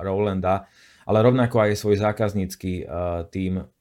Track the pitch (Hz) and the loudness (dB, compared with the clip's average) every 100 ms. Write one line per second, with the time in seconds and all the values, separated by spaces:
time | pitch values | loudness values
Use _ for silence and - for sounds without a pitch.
0 | 95 98 104 95 90 95 - _ - _ | -4 0 0 0 0 -2 -2 _ -20 _
1 | - 110 120 127 120 117 107 104 107 101 | 0 4 4 4 2 2 2 2 2 2
2 | 107 107 107 101 92 - 95 90 - 85 | 2 0 -2 -2 -6 -6 -6 -6 -8 -6
3 | 87 85 82 95 92 92 - _ | -4 -4 -6 -6 -4 -4 -8 _